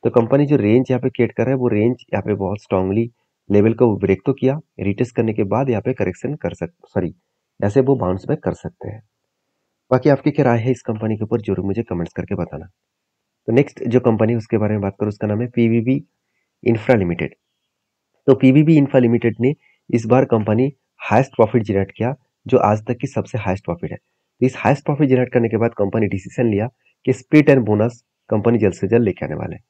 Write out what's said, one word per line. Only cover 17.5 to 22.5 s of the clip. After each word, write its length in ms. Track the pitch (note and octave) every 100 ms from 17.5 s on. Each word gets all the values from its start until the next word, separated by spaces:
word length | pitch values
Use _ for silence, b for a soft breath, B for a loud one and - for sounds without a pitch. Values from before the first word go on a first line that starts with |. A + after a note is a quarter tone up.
| _ _ _ _ _ _ _ -
तो 80 |
पीवीबी 420 | C3 C3 C3+ D#3 D#3+
Infra 240 | C#3 C3+
Limited 360 | A#2+ A#2 A#2 G#2+
ने 140 | B2 D3+ _ _ _
इस 140 | A#2+ A2+
बार 180 | B2
company 480 | A#2 A2+ G#2+ A2 C3+ - _ _
highest 360 | - G#2+ C3+ -
profit 260 | - B2+
generate 280 | G#2+ G2 G2 -
किया 180 | A2+ C#3+ _ _
जो 120 | -